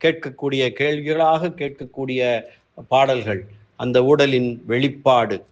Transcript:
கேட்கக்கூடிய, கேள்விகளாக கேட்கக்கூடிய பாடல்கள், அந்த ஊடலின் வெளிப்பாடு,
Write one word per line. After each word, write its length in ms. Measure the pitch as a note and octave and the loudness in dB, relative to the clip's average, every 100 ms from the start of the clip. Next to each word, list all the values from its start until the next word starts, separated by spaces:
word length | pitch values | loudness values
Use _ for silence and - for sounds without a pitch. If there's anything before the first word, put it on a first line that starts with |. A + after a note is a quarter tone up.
கேட்கக்கூடிய, 600 | E3 E3 C#3+ B2+ C#3 C3+ B2+ | -2 -2 -8 -8 -4 0 -2
கேள்விகளாக 760 | - C#3+ D3+ D3 D#3 D#3+ D#3+ F3 | 0 -2 -2 -4 0 2 2 -2
கேட்கக்கூடிய 720 | - C#3+ C#3 B2+ - C3 B2+ B2 A#2 - _ _ - B2 | -6 -10 -10 -16 -10 -6 -2 0 -2 -6 _ _ -20 -2
பாடல்கள், 540 | C3 C3+ B2+ G#2+ G2 F#2+ - _ - | 2 2 0 -2 -6 -8 -20 _ -8
அந்த 260 | B2 B2+ | 0 2
ஊடலின் 480 | B2+ D3 C#3+ C3 B2 A#2+ | 4 4 4 2 0 -4
வெளிப்பாடு, 800 | - A#2+ C#3 A#2+ C3+ B2 A2 G2 - | -4 -2 -2 -2 2 2 2 -4 -8